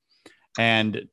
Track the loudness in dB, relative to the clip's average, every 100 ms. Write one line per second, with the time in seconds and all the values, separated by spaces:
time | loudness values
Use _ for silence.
0 | _ _ -20 _ _ -2 2 2 0 -4
1 | -8